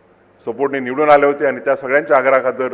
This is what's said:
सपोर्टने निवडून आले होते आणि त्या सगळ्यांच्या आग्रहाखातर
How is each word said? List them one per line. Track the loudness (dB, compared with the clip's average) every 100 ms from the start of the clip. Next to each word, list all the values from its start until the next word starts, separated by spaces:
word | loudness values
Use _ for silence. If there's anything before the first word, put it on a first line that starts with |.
| _ _ _ _ -12
सपोर्टने | -4 -4 -4
निवडून | -6 -2 4
आले | 4 4
होते | 0 -2
आणि | -2
त्या | -2 -4
सगळ्यांच्या | 0 -2 2 2
आग्रहाखातर | 4 2 0 -4 -6